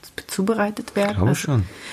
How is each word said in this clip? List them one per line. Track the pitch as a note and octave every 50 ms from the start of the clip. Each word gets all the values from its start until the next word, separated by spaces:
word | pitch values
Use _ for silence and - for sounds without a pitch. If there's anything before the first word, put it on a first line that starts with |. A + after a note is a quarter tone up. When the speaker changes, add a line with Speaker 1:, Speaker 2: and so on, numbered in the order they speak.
| - - - - - -
Speaker 1:
zubereitet | - - F#3+ G3+ A3+ G#3+ G#3 G#3 G#3+ - A#3 - -
werden? | G3+ G3+ G3+
Speaker 2:
Ich | G#3
glaube | - F2+ A#2
Speaker 1:
Also, | D#3+ -
Speaker 2:
schon. | - - C#3 A2+ F#2 - - - - -